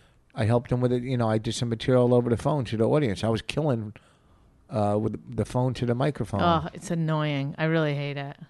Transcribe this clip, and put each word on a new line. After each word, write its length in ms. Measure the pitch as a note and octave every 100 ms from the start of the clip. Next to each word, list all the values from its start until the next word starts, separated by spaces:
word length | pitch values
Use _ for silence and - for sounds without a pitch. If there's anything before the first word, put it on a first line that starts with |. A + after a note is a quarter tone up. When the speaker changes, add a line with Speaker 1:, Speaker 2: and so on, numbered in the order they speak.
| _ _ _
Speaker 1:
I 120 | - G#2+
helped 260 | A#2+ A#2+
him 80 | B2+
with 140 | B2
it. 100 | B2
You 140 | B2 B2+
know, 100 | A2+
I 100 | A2
did 160 | A2+ A2+
some 120 | A#2+
material 460 | A2+ - B2+ B2
over 160 | B2 A#2+
the 80 | A2+
phone 260 | C#3+ D3+
to 140 | A2+ A2
the 100 | A2
audience. 340 | D3 C#3 F2
I 60 | G#2+
was 140 | A2+
killing, 500 | - - D#3 A#2 G#2+ - _ _ _ _ _ _ _
uh, 280 | G#2+ G2+ G#2
with 380 | A2 G#2+ - A2+
the 80 |
phone 300 | G#2+ B2+ B2+
to 120 | A#2+ A#2+
the 80 |
microphone. 460 | A#2+ C#3+ C#3 G#2+ G2+
Speaker 2:
Oh, 300 | F3 E3 E3
it's 160 | - -
annoying. 640 | E3+ D#3+ D#3 D3+ C#3+ C#3 -
I 80 | D#3+
really 280 | E3 D3+
hate 220 | C#3+ C#3+ C#3+
it. 220 | C#3 D3+ D#3